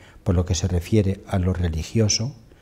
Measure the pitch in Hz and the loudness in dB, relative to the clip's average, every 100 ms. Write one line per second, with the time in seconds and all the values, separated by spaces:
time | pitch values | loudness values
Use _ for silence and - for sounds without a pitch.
0 | - - - 90 87 90 95 90 - 110 | -20 -10 0 0 2 0 0 -2 2 2
1 | 98 95 - 101 90 90 87 80 78 113 | 2 -2 -2 0 0 0 -2 -2 -2 0
2 | 104 - 123 - - - | 2 0 -4 -10 -20 -20